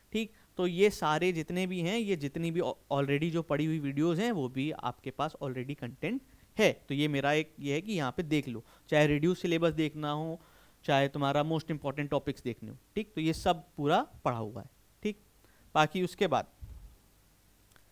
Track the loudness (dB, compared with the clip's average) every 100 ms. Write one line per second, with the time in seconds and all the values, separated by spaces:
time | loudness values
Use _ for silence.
0 | _ -6 -6 -10 _ -2 0 4 4 4
1 | 0 2 0 -2 -2 -2 -2 -2 -2 -2
2 | -2 -2 -4 -4 -2 0 -2 -4 -2 0
3 | 2 0 0 -2 0 0 0 -2 -2 0
4 | 2 2 0 -2 -2 -4 -4 -4 -6 -8
5 | -8 -6 -6 -4 -6 -6 -6 -8 -10 -6
6 | -6 -6 -8 -20 -8 2 2 2 -4 -2
7 | 0 2 2 2 0 -6 -4 -2 -2 -2
8 | -2 -4 0 0 0 -6 -10 -18 0 4
9 | 4 4 2 2 0 2 2 2 -2 -2
10 | -4 -4 -4 -8 -14 -20 -20 _ 2 4
11 | 2 0 0 2 2 0 -2 -6 -4 -4
12 | -2 -2 -2 -6 -6 -8 -10 -16 _ -8
13 | -6 -2 0 2 4 2 0 -2 2 4
14 | 2 -2 -2 -2 -4 -10 -16 _ _ _
15 | -6 -6 _ _ _ -20 0 2 4 2
16 | -2 0 2 0 -2 -10 -18 -16 -20 -20
17 | _ _ _ _ _ _ _ -20 -20